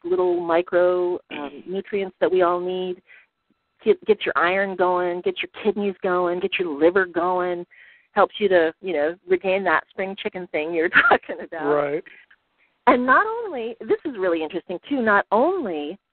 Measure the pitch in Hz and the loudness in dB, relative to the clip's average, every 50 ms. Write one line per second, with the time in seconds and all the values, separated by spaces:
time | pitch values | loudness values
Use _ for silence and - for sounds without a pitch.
0 | - 170 180 180 180 180 175 175 175 170 165 170 180 - - 175 180 180 180 180 | -4 -2 0 2 2 2 0 0 0 0 0 0 0 2 2 2 4 4 2 2
1 | 180 180 180 - - - - 147 147 143 143 139 - - 180 196 190 - - 202 | 0 -2 -4 -6 -8 -10 -12 -12 -10 -12 -14 -14 -12 -10 -10 -10 -8 -6 -6 -6
2 | 196 185 - - 185 156 180 185 180 170 175 175 180 180 185 185 185 185 180 - | -6 -6 -4 -2 0 2 2 4 4 2 2 0 -2 -4 -4 -6 -6 -6 -8 -10
3 | _ _ - - - _ _ _ _ _ _ _ _ _ _ _ - 220 196 - | _ _ -20 -20 -20 _ _ _ _ _ _ _ _ _ _ _ 2 2 2 2
4 | - - 214 - - - - 135 160 175 185 196 196 196 190 175 185 180 180 180 | 2 0 0 0 0 -2 0 2 2 2 2 2 0 0 0 0 2 2 2 2
5 | 180 175 175 180 175 196 180 - - 175 - - - 220 190 214 202 202 185 - | 0 0 -2 -2 -2 -4 -4 -4 -6 -10 -8 -6 -2 -2 -2 0 -2 -4 -4 -4
6 | - 196 175 180 180 175 175 180 180 190 - - 190 175 147 139 156 170 180 202 | -2 0 0 0 0 0 0 -2 -2 -2 -2 -2 -4 -4 0 2 4 4 4 4
7 | 190 180 165 175 165 180 185 180 180 180 180 175 175 - _ - - - - _ | 2 0 0 -2 0 0 0 0 0 -2 -4 -6 -8 -10 _ -20 -20 -20 -20 _
8 | _ _ - 214 196 - - - 208 190 185 175 165 160 160 _ - 190 175 147 | _ _ 0 2 2 2 2 0 0 2 4 4 4 2 0 _ -6 -4 -2 0
9 | 143 156 170 180 _ 175 185 180 - 190 185 196 196 180 156 151 - _ _ - | 0 -2 -2 -4 _ -2 0 0 0 0 -2 0 2 2 2 2 0 _ _ -8
10 | 190 190 196 - - 214 - 185 180 - - 160 151 160 175 165 160 180 - - | -6 -6 -6 -8 -8 -10 -8 -10 -10 -6 -6 -4 -4 -2 -2 -2 0 2 2 2
11 | - - - 240 - - - - - - - 165 151 143 147 147 208 285 - 160 | 4 4 2 2 0 -4 -12 -12 -12 -12 -10 -6 -2 -2 0 0 0 -2 -4 -6
12 | - - - - - _ _ _ _ _ _ _ _ _ _ _ - - 262 247 | -8 -10 -20 -20 -20 _ _ _ _ _ _ _ _ _ _ _ 2 2 2 4
13 | 247 254 262 311 392 440 453 466 480 415 330 254 226 226 226 - - 220 392 440 | 4 4 4 4 4 2 -2 -6 -6 -8 -8 -8 -8 -8 -10 -8 -4 -4 -4 -2
14 | - 330 262 208 185 185 165 165 156 151 - 170 - - 185 165 - - 285 269 | -4 -6 -6 -2 -2 0 0 -2 -2 -4 -8 -8 -8 -8 -10 -10 -8 -6 -4 0
15 | 233 220 208 202 - - - 214 254 330 381 381 302 202 170 151 147 147 185 - | 2 2 4 2 2 2 2 2 2 2 0 -2 -4 -4 -6 -6 -6 -8 -10 -12
16 | _ _ | _ _